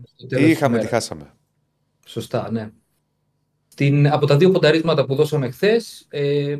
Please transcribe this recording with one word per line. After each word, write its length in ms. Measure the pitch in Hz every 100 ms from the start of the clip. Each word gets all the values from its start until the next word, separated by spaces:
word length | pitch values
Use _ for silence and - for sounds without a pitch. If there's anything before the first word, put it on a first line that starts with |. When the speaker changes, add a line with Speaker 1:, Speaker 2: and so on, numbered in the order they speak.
| 120 _
Speaker 1:
στο 100 | 127
Speaker 2:
Ή 20 |
Speaker 1:
τέλος 160 | 131
της 100 | 156
Speaker 2:
είχαμε, 240 | 156 139 117
τη 60 |
Speaker 1:
ημέρας. 60 | 107
Speaker 2:
χάσαμε. 440 | 117 - 80 71 _ _ _ _ _ _ _ -
Speaker 1:
Σωστά, 460 | 113 95 120 101
ναι. 200 | 113 107 - _ _ _ _ _ _ _ _ _ -
Την, 320 | 143 143 143
από 180 | 151 147
τα 120 | 143
δύο 140 | 185
πονταρίσματα 540 | 185 151 160 165 151 123
που 100 | 135
δώσαμε 340 | 147 151 123
χθες, 560 | - 202 233 - - _
ε, 480 | 147 143 147 143